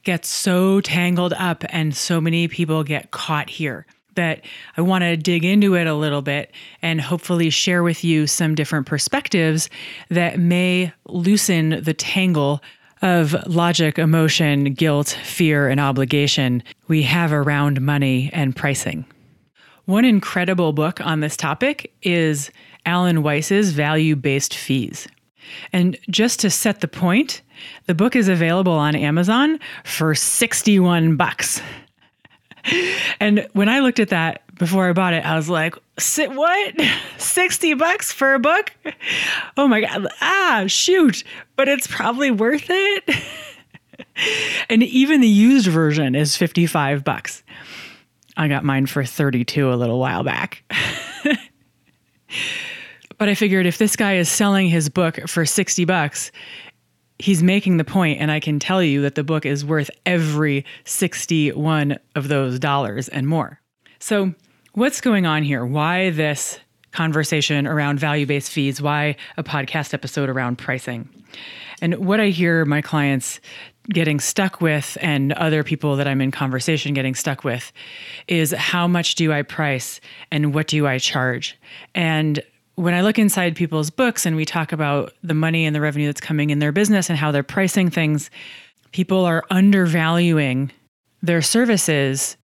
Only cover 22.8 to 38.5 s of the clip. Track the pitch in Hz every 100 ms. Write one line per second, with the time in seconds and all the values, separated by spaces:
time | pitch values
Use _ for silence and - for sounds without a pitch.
22.8 | - 175 180 165 151 147 156 196 208 147
23.8 | 147 156 160 151 135 139 - - - 135
24.8 | 110 - - _ _ _ - - - 185
25.8 | 180 - - 196 233 - 208 - 226 202
26.8 | 160 - 180 196 285 - _ - - -
27.8 | - 165 226 247 196 180 165 175 185 165
28.8 | 147 151 147 156 175 233 294 320 - -
29.8 | - - 160 151 - - 226 - - 202
30.8 | 180 175 160 151 110 - - - - -
31.8 | - _ _ _ - _ _ - - 349
32.8 | 359 - - - 208 208 - 196 196 262
33.8 | 262 247 214 180 165 - _ - 175 190
34.8 | 185 175 185 165 156 160 156 170 160 -
35.8 | _ - - - 285 269 320 370 403 -
36.8 | 277 - - - - - 370 - 330 285
37.8 | 330 415 - - 269 269 240